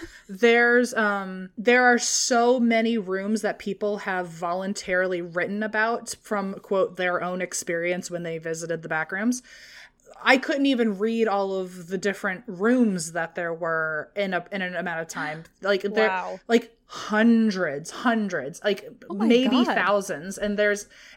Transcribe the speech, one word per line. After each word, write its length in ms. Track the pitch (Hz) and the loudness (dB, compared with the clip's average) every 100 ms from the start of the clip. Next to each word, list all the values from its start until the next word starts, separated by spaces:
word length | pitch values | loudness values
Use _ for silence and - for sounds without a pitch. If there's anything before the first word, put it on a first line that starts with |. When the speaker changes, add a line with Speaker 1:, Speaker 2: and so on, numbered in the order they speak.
Speaker 1:
<laughs> 260 | - - - | -18 -18 -16
Speaker 2:
there's, 640 | 190 233 233 240 240 240 - | 2 4 6 6 4 2 0
um, 560 | 208 202 190 185 185 - | 0 0 -6 -10 -12 -4
there 280 | 202 247 247 | 2 6 6
are 140 | 240 | 4
so 600 | - - - 240 240 254 | 2 0 2 4 4 4
many 380 | 233 226 226 233 | 4 4 2 0
rooms 460 | 185 190 202 220 | -2 -4 -2 -2
that 160 | 208 - | -2 -4
people 400 | 202 185 208 202 | -6 -4 -2 -4
have 280 | - 185 180 | -4 -4 -4
voluntarily 920 | 165 175 180 190 202 - 180 185 180 | -6 -4 -4 -4 -6 -2 0 0 -2
written 400 | 175 170 175 202 | -4 -4 -2 -2
about 540 | 214 214 226 240 233 - | -4 0 0 -2 -6 -12
from, 320 | - 208 196 196 | -6 -4 -4 -6
quote, 420 | - 196 175 180 | -2 0 0 0
their 240 | 180 175 | -2 -2
own 220 | 180 185 | -2 -4
experience 640 | 180 - - 170 175 180 175 | -6 -6 -4 -2 -2 -2 -4
when 140 | 170 | -8
they 160 | 170 165 | -8 -8
visited 420 | 165 165 165 165 | -6 -6 -6 -6
the 80 | 160 | -4
back 220 | 160 160 | -4 -4
rooms. 320 | 190 226 247 - - - - - _ - - | -4 -2 -4 -6 -20 -20 -20 -20 _ -20 -4
I 140 | 226 262 | 4 4
couldn't 280 | - 285 277 | 4 2 2
even 320 | 254 226 190 | 4 2 0
read 320 | 220 226 220 | 0 2 2
all 260 | 202 196 190 | 2 0 -2
of 320 | 185 180 170 | -6 -10 -8
the 100 | 190 | -4
different 460 | 208 196 202 185 - | -2 -2 -4 -6 -8
rooms 680 | 175 220 254 226 185 160 | -2 2 4 4 2 -4
that 220 | 170 165 - | -6 -6 -4
there 180 | 170 | -6
were 580 | 165 170 160 156 156 - - | -4 -2 0 -2 -4 -6 -4
in 160 | 196 | -2
a, 100 | 180 165 | -2 -4
in 100 | 196 | -6
an 140 | 180 180 | -4 -4
amount 240 | 180 165 | -4 -6
of 80 | 165 | -8
time. 380 | - 151 156 160 _ | -8 -8 -8 -14 _
Like, 200 | 185 196 | 0 2
there, 260 | 202 214 214 | 0 2 2
Speaker 1:
Wow. 300 | 185 185 185 - | 0 -4 -8 2
Speaker 2:
like, 260 | 240 - _ _ | 2 2 _ _
hundreds, 1000 | - - 214 233 226 220 190 170 143 165 | -12 -2 4 6 6 4 0 -4 -4 -10
hundreds, 680 | - 240 226 202 175 135 175 | -4 -2 0 -2 -4 -6 -4
like, 260 | 208 196 - - - | -2 -2 -6 -18 -10
Speaker 1:
Oh 40 | |
my 140 | 202 226 | 0 4
Speaker 2:
maybe 360 | 240 254 254 | 4 4 2
Speaker 1:
God. 120 | 240 214 | 2 2
Speaker 2:
thousands. 640 | 185 202 190 147 180 196 | 2 2 0 -6 -8 -6
And 220 | 208 202 | -4 2
there's, 280 | 208 202 - - - | 2 0 -4 -20 -20